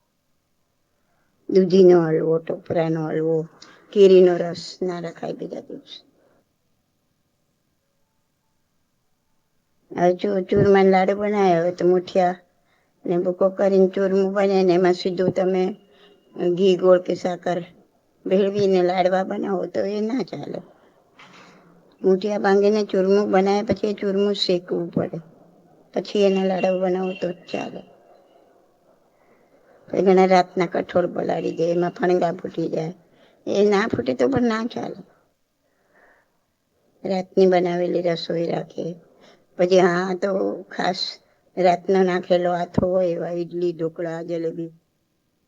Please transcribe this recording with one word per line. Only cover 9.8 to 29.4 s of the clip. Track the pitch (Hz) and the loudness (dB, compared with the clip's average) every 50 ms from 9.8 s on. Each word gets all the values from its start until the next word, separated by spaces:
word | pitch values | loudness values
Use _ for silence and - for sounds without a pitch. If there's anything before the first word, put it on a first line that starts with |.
| _ _ - 196 | _ _ -4 0
હવે | 175 180 180 | 2 2 2
જો | 180 - 208 202 190 | 0 -2 -4 -2 -4
ચૂરમાના | 185 - 208 202 202 202 196 190 190 190 | -2 0 0 2 2 4 4 4 4 4
લાડુ | 190 185 190 196 202 | 4 2 2 0 -2
બનાવ્યા | 202 208 208 208 208 196 185 170 165 | -2 -4 -4 0 0 2 2 2 2
હોય | 170 180 | 0 -2
તો | 180 - 175 175 | -2 -2 0 0
મુઠિયા | 180 180 180 - - 190 180 180 185 - _ _ _ _ _ _ _ _ _ _ _ _ - | 2 0 -2 -2 0 0 0 0 -2 -6 _ _ _ _ _ _ _ _ _ _ _ _ -6
ને | - 175 180 | -4 -4 -2
ભૂકો | 185 185 180 - 196 190 | -2 -4 -2 0 -2 -2
કરીને | 190 - 202 190 196 190 190 185 | 0 0 0 2 4 4 4 2
ચૂરમું | 196 196 196 190 190 196 190 190 196 | 2 -2 -2 0 0 0 0 0 0
બને | 202 196 196 196 190 190 | -2 0 0 2 2 2
ને | 180 170 | 2 2
એમાં | 180 190 175 180 | 4 2 2 0
સીધું | 180 - 190 175 185 185 180 | 0 -2 -4 -4 -2 -2 -2
તમે | 180 - 185 185 190 185 185 196 214 - _ _ _ _ _ _ _ _ _ _ - - 180 180 175 | -2 0 -2 0 0 0 -2 -2 -6 -10 _ _ _ _ _ _ _ _ _ _ -10 -6 -4 -2 0
ઘી, | 170 196 190 185 | 2 2 2 2
ગોળ | 175 185 185 185 180 | 4 4 4 4 4
કે | 185 - 180 | 2 -2 -6
સાકર | 175 - 185 175 175 - 180 175 175 175 - - _ _ _ _ _ _ _ _ _ - | -4 -4 -6 -6 -6 -6 -6 -6 -6 -8 -10 -16 _ _ _ _ _ _ _ _ _ -4
ભેળવીને | 190 190 196 202 196 202 208 202 190 190 180 180 | -2 0 2 2 0 0 0 0 2 2 2 2
લાડવા | 175 185 185 180 185 190 185 190 | 2 2 2 2 2 2 0 -2
બનાવો | 208 202 208 - 208 196 180 180 | -2 -6 -6 -4 -4 -4 -4 -4
તો | 180 - 220 202 | -4 -4 -4 -4
એ | 196 208 208 | -4 -4 -4
ના | 214 220 262 254 180 | -4 -4 -4 -4 -6
ચાલે. | - - 143 - - - 185 - - _ _ _ _ _ _ _ _ _ - - - - - - - - - _ _ _ _ _ _ _ _ - | -6 -10 -12 -10 -10 -12 -12 -14 -16 _ _ _ _ _ _ _ _ _ -20 -20 -20 -20 -20 -20 -20 -20 -20 _ _ _ _ _ _ _ _ 0
મુઠિયા | 190 190 185 202 208 208 208 | 2 2 2 0 -2 -4 -2
ભાંગીને | 214 196 196 202 202 202 214 214 208 | 0 2 4 4 4 4 2 2 0
ચૂરમું | 202 - 190 185 190 196 202 208 208 | 0 0 0 2 2 2 2 2 2
બનાવ્યા | 196 190 190 196 202 208 208 | 2 2 2 2 0 0 -2
પછી | 202 196 - - 214 | -2 -4 -2 -4 -4
એ | 202 | -4
ચૂરમું | 208 214 202 190 196 202 208 202 | -4 -4 -2 -2 0 0 0 -2
શેકવું | 190 - - 180 175 180 - 175 175 170 170 | -2 -2 -2 -2 -2 -2 -4 -6 -6 -6 -4
પડે, | - 170 170 - - 165 - - - _ - _ _ _ _ _ _ _ _ _ - | -4 -4 -4 -4 -6 -12 -14 -16 -20 _ -20 _ _ _ _ _ _ _ _ _ -8
પછી | - 190 - - 208 | -8 -6 -4 0 2
એના | 196 196 196 196 190 | 2 2 2 2 0
લાડવા | 190 185 175 190 190 185 185 | 0 -2 0 0 0 0 0
બનાવો | 185 185 180 185 185 185 185 | 0 -2 -2 -2 -4 -4 -6
તો | - 180 175 | -6 -6 -8
જ | 175 - - - | -8 -10 -12 -10
ચાલે. | - - - - - - - - _ _ _ _ _ _ _ _ _ _ _ _ _ _ _ _ _ _ _ _ _ _ _ _ _ _ _ _ _ _ | -10 -10 -8 -10 -12 -16 -18 -20 _ _ _ _ _ _ _ _ _ _ _ _ _ _ _ _ _ _ _ _ _ _ _ _ _ _ _ _ _ _